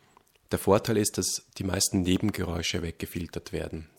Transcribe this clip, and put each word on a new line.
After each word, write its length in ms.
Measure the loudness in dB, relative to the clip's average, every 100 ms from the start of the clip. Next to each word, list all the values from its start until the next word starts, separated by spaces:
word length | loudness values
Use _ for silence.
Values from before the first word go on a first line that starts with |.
| _ -20 _ _ _
Der 80 | -2
Vorteil 380 | 4 4 4 2
ist, 200 | 2 0
dass 280 | -2 -4 -8 -6
die 60 |
meisten 380 | -2 0 2 2
Nebengeräusche 800 | 4 4 2 -2 -2 -2 -2 -2
weggefiltert 720 | -4 -6 -8 -6 -8 -8 -8
werden. 340 | -6 -6 -8 -12